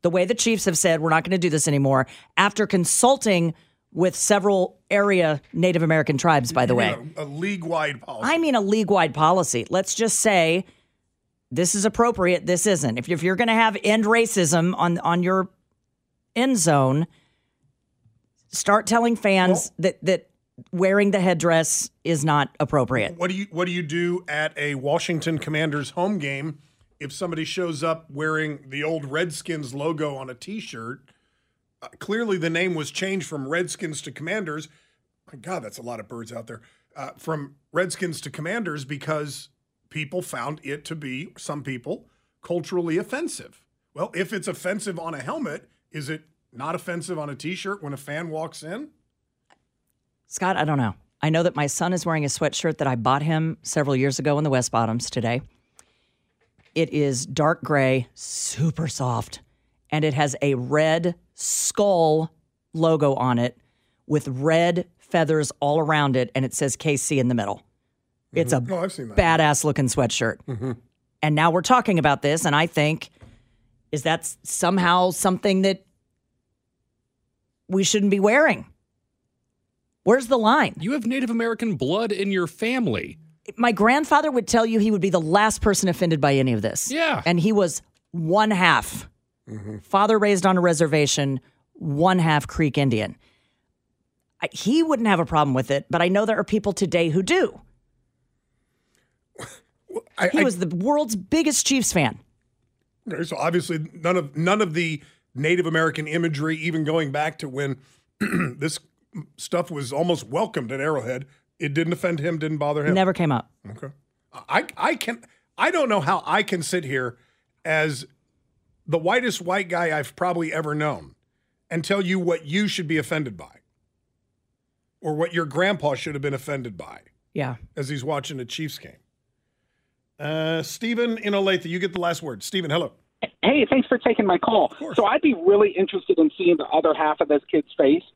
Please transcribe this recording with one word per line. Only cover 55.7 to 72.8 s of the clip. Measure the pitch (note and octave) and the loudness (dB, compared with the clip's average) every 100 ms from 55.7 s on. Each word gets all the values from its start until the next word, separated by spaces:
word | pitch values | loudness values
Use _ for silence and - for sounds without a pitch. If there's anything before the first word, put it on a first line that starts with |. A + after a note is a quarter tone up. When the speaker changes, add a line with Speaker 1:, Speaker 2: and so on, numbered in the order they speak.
| _ _ _ _ _ _ _ _ _ _ | _ _ _ _ _ _ _ _ _ _
Speaker 1:
It | - D#3+ | -2 0
is | D3+ C#3+ B2+ C3+ | 2 0 0 -4
dark | C#3+ D3+ E3+ | 0 2 2
gray, | - D3 C3 C3 A#2+ | 0 2 4 2 -2
super | - - - - - D#3+ - D#3+ | -12 -12 -8 -8 -2 -2 0 -6
soft, | - B2+ A#2 - - _ _ _ _ _ | -2 -2 -2 -4 -14 _ _ _ _ _
and | D#3 | 0
it | D#3 | 0
has | C#3 C#3+ B2+ | 2 0 0
a | C#3+ | 0
red | C3 B2 D3 D#3 D#3+ E3+ E3+ _ | 0 0 2 2 2 0 -6 _
skull | - - - - - G3+ F3+ D#3+ D#3 D#3+ _ _ _ _ | -12 -6 -4 -2 2 2 4 4 2 0 _ _ _ _
logo | E3 E3 D#3 C#3+ | 0 2 4 2
on | C3+ B2+ A#2+ | 2 2 2
it | A#2+ - _ _ _ _ - | 0 -4 _ _ _ _ -2
with | D3+ C#3 | -2 -2
red | B2+ D3 D#3+ E3+ F3 F3 _ | -2 2 4 4 0 -4 _
feathers | _ F3 D#3 D#3 C#3+ - | _ 0 2 2 0 -2
all | C#3+ D3+ | 0 2
around | D3+ D3+ C#3+ | 2 2 4
it, | C3 B2 C3+ | 2 0 -2
and | |
it | C3 | -4
says | - C#3 - | -2 -2 -2
K | D#3 C#3+ | -2 -2
C | - C#3+ | 0 0
in | B2 | 2
the | |
middle. | A#2+ G2+ G2+ _ _ _ _ _ _ _ | 0 -2 -6 _ _ _ _ _ _ _
It's | - C#3+ | -2 0
a | C3+ | 0
Speaker 2:
Mm-hmm. | A#2+ | 0
Oh, | F#3 | -4
I've | F#3+ | -4
seen | - B2 | -8 -2
that. | G#2+ | 2
Speaker 1:
badass | F3 E3 D#3 C#3+ | 4 6 4 4
looking | D3+ C#3+ C3 | 0 2 0
sweatshirt. | - D3 - A2+ - - | 2 0 2 -2 -2 -8
Speaker 2:
Mm-hmm. | A#2 C3 A#2+ _ _ _ _ | -8 -6 -8 _ _ _ _
Speaker 1:
And | D3+ | 0
now | D3+ E3 | 4 4
we're | E3+ | 2
talking | E3+ B3+ A3+ F3+ | 4 4 4 4
about | D3 C#3 | 4 2
this, | C#3+ D#3+ E3 | 2 0 2
and | |
I | D3 E3+ | 2 2
think, | - | 0